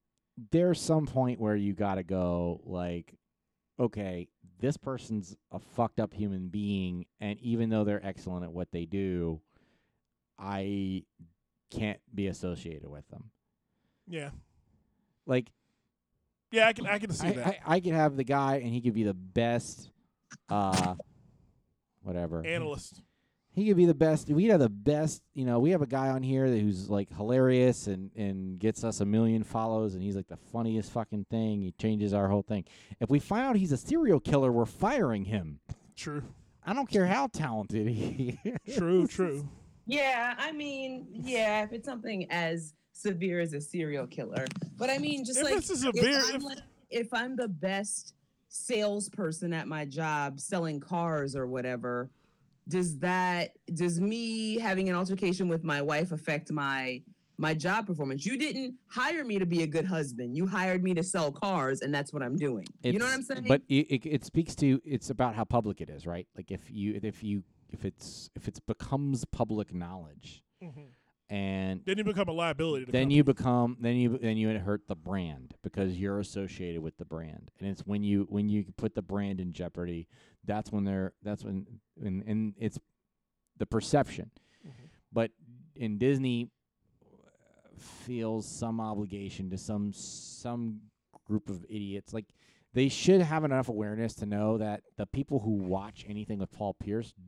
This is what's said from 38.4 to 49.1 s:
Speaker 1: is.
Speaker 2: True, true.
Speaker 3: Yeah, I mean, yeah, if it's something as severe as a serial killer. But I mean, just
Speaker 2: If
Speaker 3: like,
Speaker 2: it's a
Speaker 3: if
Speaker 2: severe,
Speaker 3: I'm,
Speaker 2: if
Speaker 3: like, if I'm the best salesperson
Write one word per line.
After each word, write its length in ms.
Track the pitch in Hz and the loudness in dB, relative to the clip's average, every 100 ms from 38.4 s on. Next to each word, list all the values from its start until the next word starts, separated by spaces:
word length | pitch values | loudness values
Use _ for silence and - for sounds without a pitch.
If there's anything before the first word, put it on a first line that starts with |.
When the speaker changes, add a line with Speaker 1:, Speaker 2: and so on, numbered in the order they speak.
| 214 240 - | -6 -6 -4
Speaker 1:
is. 100 | 262 | 0
Speaker 2:
True, 320 | 170 185 170 | 4 4 4
true. 400 | - 180 143 143 - - - 226 | 2 -2 -2 -8 -12 -20 -14 -4
Speaker 3:
Yeah, 480 | 285 269 240 247 240 | 2 2 2 0 -2
I 140 | 302 | -6
mean, 560 | 302 285 269 262 254 - | -6 -6 -6 -6 -8 -12
yeah, 520 | 220 254 233 214 214 | -10 -2 2 2 2
if 80 | 214 | 0
it's 120 | 233 277 | -6 -8
something 420 | 240 226 196 170 | -8 -4 -4 -2
as 420 | 170 165 165 156 _ _ - | 0 0 -2 -6 _ _ -6
severe 440 | 208 170 185 175 | -4 0 0 0
as 120 | 165 | 0
a 60 | 147 | -4
serial 460 | 147 180 156 143 123 | -6 -4 -2 -4 -4
killer. 380 | - 113 120 131 - - - | -8 -6 -4 -4 -6 -8 -4
But 120 | 254 | -2
I 60 | 269 | 0
mean, 260 | 294 285 247 | -2 -4 -2
just 140 | 254 | 0
Speaker 2:
If 60 | 285 | 2
Speaker 3:
like, 100 | 381 | 0
Speaker 2:
it's 120 | - | 0
a 40 | |
Speaker 3:
if 60 | 294 | 0
Speaker 2:
severe, 400 | 262 202 247 277 - | 0 4 4 4 2
Speaker 3:
I'm, 60 | 277 | -2
Speaker 2:
if 80 | |
Speaker 3:
like, 140 | 277 269 - _ - | -6 -12 -16 _ -6
if 220 | 233 233 | -4 -2
I'm 220 | 233 254 262 | -2 -2 -4
the 120 | 226 | -4
best 640 | 156 190 196 208 - - _ _ _ _ | -2 -2 -2 -4 -8 -10 _ _ _ _
salesperson 1040 | - - 220 208 208 202 | -10 -2 0 2 0 -4